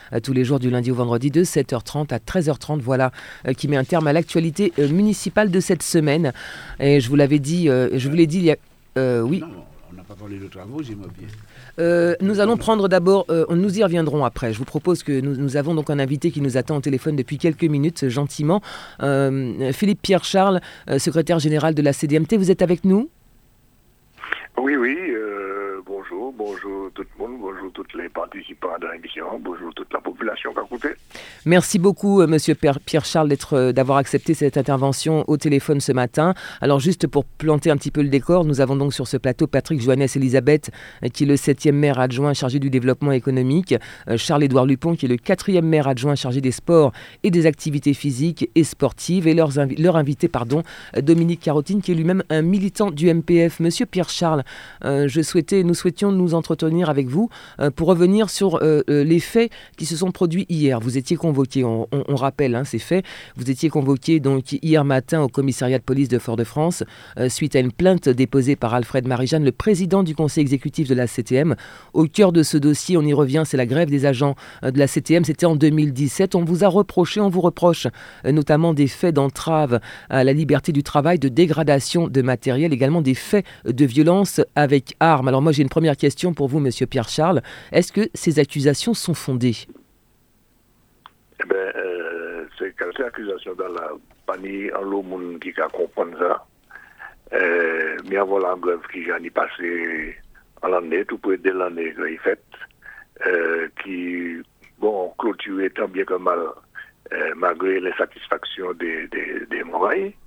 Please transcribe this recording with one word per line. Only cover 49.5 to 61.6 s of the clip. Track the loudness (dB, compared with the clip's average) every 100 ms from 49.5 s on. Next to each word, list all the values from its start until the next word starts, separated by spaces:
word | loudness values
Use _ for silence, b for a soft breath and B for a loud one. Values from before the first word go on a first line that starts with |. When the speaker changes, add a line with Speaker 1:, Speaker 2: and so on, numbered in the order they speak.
| 2
Speaker 1:
invi-, | -2 2
leur | 2 4
invité, | 2 0 0
pardon, | -2 -2 -2 -4 B B -4
euh, |
Dominique | 2 4 4 0
Carotine, | 0 -2 0 -4
qui | 0
est |
lui-même | 0 2 0 0
un | 0
militant | 2 0 -2 -2 -2
du | 2 2
M | 2
P | 2 4 4
F. | 2
Monsieur | -2 0 -4
Pierre | -2 -4
Charles, | -2 0 0 -2 B B B
euh, | -4 0 0
je | 0
souhaitais, | 0 0 2 2
nous | 2
souhaitions | 2 0 0 0
nous | 2 2
entretenir | 0 -2 -2 0 0 2
avec | 0 0
vous, | 0 -2 B B B
euh, | -2
pour | 0 2
revenir | 4 4 4 0
sur, | 0 0 2
euh, | 2 2 2
euh, | 2
les | 4 2
faits | 2 0 0 B B -10
qui |
se | -8
sont | -4 -4
produits | 0 0 0 -2
hier. | 0 2 2
Vous | -2 -4
étiez | -2 -2
convoqué, | 0 0 0 0